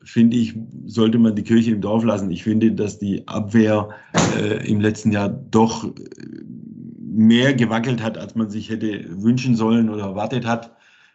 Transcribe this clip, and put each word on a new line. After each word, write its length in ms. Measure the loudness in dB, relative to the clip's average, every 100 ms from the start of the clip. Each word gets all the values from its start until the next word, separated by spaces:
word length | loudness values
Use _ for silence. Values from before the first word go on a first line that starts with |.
finde 340 | -12 2 2 4
ich, 180 | -2 -4 -14 -16 -8
sollte 340 | 0 2 4
man 160 | 2 2
die 80 |
Kirche 280 | 2 2 2
im 100 | 0
Dorf 220 | 0 0
lassen. 280 | 0 -2 -2
Ich 120 | -4
finde, 280 | -2 2 2
dass 260 | 2 -4 -4
die 280 | -4 -4 -6
Abwehr, 600 | -8 0 2 4 2 -2 -10 -6 0 0 0
äh, 300 | -2 -4 -2
im 140 | 0
letzten 300 | 2 0 0
Jahr 180 | 0 -2
doch, 560 | -6 0 4 4 0 -10
äh, 60 | -12 -18 -18 -16 -16 -16 -18 -18 -18 -18 -16 -6 4
mehr 340 | 6 8 6 4
gewackelt 480 | 2 0 -2 -2
hat, 140 | -4 -6
als 180 | -10 -6
man 140 | -4
sich 180 | -6 -6
hätte 360 | -6 -4 -6 -10 -2
wünschen 320 | 0 2 2 0
sollen 340 | 4 2 2
oder 140 | -2
erwartet 420 | -6 -6 -4 -4 -2
hat. 300 | -4 -6 _ _ _ _